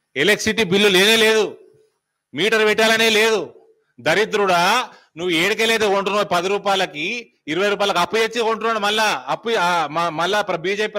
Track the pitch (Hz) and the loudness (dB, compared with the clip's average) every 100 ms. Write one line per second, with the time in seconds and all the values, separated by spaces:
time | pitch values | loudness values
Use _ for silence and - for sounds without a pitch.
0 | _ 131 170 208 214 208 196 196 208 180 | _ -2 0 2 0 -2 0 2 4 4
1 | 202 226 220 220 185 - - _ _ _ | 4 4 4 2 0 -6 -20 _ _ _
2 | _ _ _ 127 208 220 214 214 220 226 | _ _ _ -4 0 2 2 2 2 4
3 | 226 214 226 214 131 - _ _ _ - | 2 4 2 0 -4 -12 _ _ _ -6
4 | 131 175 214 214 196 175 180 240 226 - | 0 0 0 0 2 2 2 0 -2 -10
5 | _ 151 180 165 190 214 226 226 214 196 | _ -10 -4 0 0 0 0 2 2 0
6 | 190 208 202 175 180 202 202 196 180 147 | 0 -2 0 0 0 -2 0 -2 -2 -6
7 | 175 240 226 _ - 165 202 202 202 175 | -8 -8 -12 _ -6 -2 0 0 0 0
8 | 170 220 220 240 226 226 220 226 202 214 | 0 0 -2 -2 -2 -2 -2 -2 -2 0
9 | 214 147 131 156 226 220 175 175 147 160 | 0 -2 -4 -6 -2 -2 0 0 -2 -2
10 | 170 156 175 208 202 175 175 202 214 | -4 -2 -2 -2 -2 -4 -4 -4 -4